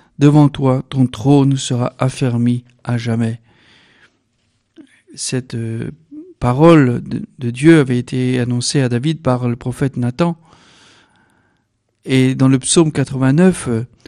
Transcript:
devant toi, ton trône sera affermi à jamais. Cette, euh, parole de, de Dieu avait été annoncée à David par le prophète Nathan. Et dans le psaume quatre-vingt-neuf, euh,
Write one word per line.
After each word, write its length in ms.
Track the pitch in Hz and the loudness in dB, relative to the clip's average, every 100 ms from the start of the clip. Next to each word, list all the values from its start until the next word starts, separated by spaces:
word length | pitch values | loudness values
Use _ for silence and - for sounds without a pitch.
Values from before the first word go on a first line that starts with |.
| _ - | _ 2
devant 320 | 143 147 143 | 4 6 4
toi, 340 | 147 135 131 - | 2 0 -2 -4
ton 180 | 135 127 | -2 -2
trône 480 | - 123 143 135 135 | 0 2 2 4 0
sera 380 | - 120 123 - | -2 -4 -4 -4
affermi 680 | 131 - 131 117 120 123 - _ | -4 -2 -2 0 0 -2 -6 _
à 140 | - 120 | -6 -6
jamais. 420 | 117 113 117 113 _ _ _ _ _ _ _ _ _ _ _ _ _ _ - _ _ 311 | -2 -2 -2 -6 _ _ _ _ _ _ _ _ _ _ _ _ _ _ -20 _ _ -12
Cette, 400 | - 131 127 117 | -6 -6 -6 -8
euh, 360 | 113 113 113 - _ 302 359 - | -8 -8 -10 -14 _ -20 -20 -6
parole 640 | 123 123 165 160 127 120 | -2 4 6 6 4 0
de, 200 | - - 143 - | -6 -10 -10 -10
de 120 | 123 | -8
Dieu 280 | 123 151 160 | 0 4 6
avait 180 | 131 123 | 4 -2
été 400 | 120 131 127 127 | -4 -4 -2 -2
annoncée 400 | 123 120 120 147 | -2 -2 -2 -2
à 80 | 127 | -2
David 320 | 120 147 156 | -2 -2 -4
par 260 | - 123 123 | -2 -2 -2
le 80 | 120 | -4
prophète 400 | 127 120 135 127 | -8 -4 -4 -2
Nathan. 420 | 123 127 170 170 _ _ _ _ _ _ _ _ _ _ _ _ _ _ _ _ | -6 -2 -4 -4 _ _ _ _ _ _ _ _ _ _ _ _ _ _ _ _
Et 320 | - 131 131 131 | -2 0 2 2
dans 140 | 131 | 2
le 100 | 135 | 2
psaume 320 | - 180 156 | 0 0 2
quatre-vingt-neuf, 800 | 147 131 135 131 147 185 180 - | 0 -4 -2 0 4 2 2 -4
euh, 160 | 113 120 _ | -4 -6 _